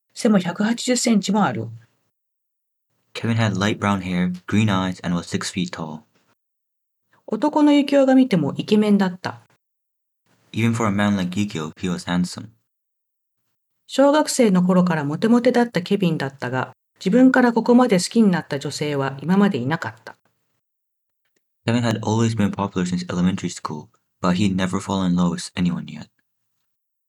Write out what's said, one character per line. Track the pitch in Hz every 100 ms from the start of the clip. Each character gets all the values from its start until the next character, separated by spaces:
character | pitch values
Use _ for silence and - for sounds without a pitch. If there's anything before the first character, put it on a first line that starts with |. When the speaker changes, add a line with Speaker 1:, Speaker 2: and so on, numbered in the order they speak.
| _
Speaker 1:
背 | - 233
も | 202
百 | 180 175
八 | 208 240
十 | - 247
セ | -
ン | 214
チ | 185
も | 208 170
あ |
る。 | 113 117 113 _ _ _ _ _ _ _ _ _ _ _ _ _
Speaker 2:
Kevin | - 113 117
had | 113 92
light | 101 -
brown | 101 98
hair, | 92 90 90 90 -
green | 101 110
eyes, | 95 92 92
and | - 87
was |
six | - 98 -
feet | - 87
tall. | - 80 78 _ _ _ _ _ _ _ _ _ _ _ _ -
Speaker 1:
男 | 220 294 302
の | 294
ユ | 285 285
キ | 277
オ |
が | 269
見 | 262 254
て | 180
も | 139 -
イ | -
ケ | 214
メ | 214
ン | 202
だ | 190
っ | 180
た。 | - - _ _ _ _ _ _ _ _ _ _ _
Speaker 2:
Even | 110 117
for | 113 113
a |
man | 98 104 101
like | 90
Yukio, | 90 104 82 78 -
he | 92
was | 87 -
handsome. | 90 90 - 110 _ _ _ _ _ _ _ _ _ _ _ _ _ -
Speaker 1:
小 | - 277
学 | 302 302
生 | - 233
の | 185
頃 | 180 180
か | 180 160
ら |
モ | 143 156
テ | 226
モ | 240
テ | 247
だ | 240
っ | 240
た | -
ケ | 180 202
ビ | 180
ン | 156
だ | 135
っ | -
た | 127
が、 | 127 127 - _ _
自 | 190
分 | 233 262
か | 262
ら | 247
こ | 233
こ | -
ま | 240 254
で | 247
好 |
き | - 226
に | 214
な | 170
っ | -
た | 143
女 | 147
性 | - 147 143
は | 135 139
今 | 143 190
ま | 202
で | 135
い |
な | 123 165
か | 113
っ | -
た。 | - - _ _ _ _ _ _ _ _ _ _ _ _ _ _ -
Speaker 2:
Kevin | 120
had | 117 110
always | 107 110 113 113
been | 101
popular | - 98 -
since | 90 90 90
elementary | 90 90 95 87
school, | - - 76 - _ _ _
but | 92
he'd | 90 104
never | 92 92 95
fallen | - 95 92
in | 87
love | 87
with | 87 -
anyone | - 90 78 73
yet. | 76 - _ _ _ _ _ _ _ _ _